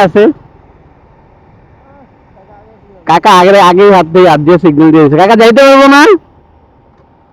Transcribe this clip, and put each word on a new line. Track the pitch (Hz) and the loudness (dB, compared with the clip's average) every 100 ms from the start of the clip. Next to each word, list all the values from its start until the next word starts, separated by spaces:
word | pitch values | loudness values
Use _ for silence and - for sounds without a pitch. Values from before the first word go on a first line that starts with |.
| 190 | 0
আছে | 208 226 - - _ _ _ _ _ _ _ _ _ _ _ _ _ 269 285 254 _ _ 202 196 208 _ _ _ - - | 0 -2 -4 -16 _ _ _ _ _ _ _ _ _ _ _ _ _ _ -20 -20 _ _ _ _ -20 _ _ _ -20 -6
কাকা, | 170 214 185 | -4 0 0
আগে, | 180 196 180 | 0 0 0
আগেই | 180 208 185 | 0 2 0
হাত | 165 | 0
দিয়ে, | 180 180 | 0 0
হাত | 151 151 | 0 0
দিয়ে | 175 | -2
সিগন্যাল | 175 147 160 | 0 0 0
দিয়ে | 156 147 | 0 0
দিয়েছে। | 151 | 0
কাকা | 190 226 | 0 0
যাইতে | 226 226 277 | 0 2 2
পারবো | 269 277 | 2 2
না? | 285 320 359 _ _ _ _ _ _ _ _ _ _ _ | 0 0 -2 _ _ _ _ _ _ _ _ _ _ _